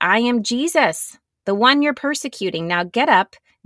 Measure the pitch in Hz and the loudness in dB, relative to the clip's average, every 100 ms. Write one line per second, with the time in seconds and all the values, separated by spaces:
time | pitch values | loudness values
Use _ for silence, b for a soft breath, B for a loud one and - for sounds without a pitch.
0 | 180 214 240 240 208 240 330 320 208 - | 0 2 2 0 -2 -2 0 2 0 0
1 | - - _ _ - 202 247 285 294 262 | -8 -14 _ _ -4 2 2 4 2 -2
2 | 277 294 269 - 190 160 165 175 175 233 | -4 -4 -8 -8 -6 -4 -4 -2 -2 -2
3 | 302 190 196 _ _ _ | 2 2 2 _ _ _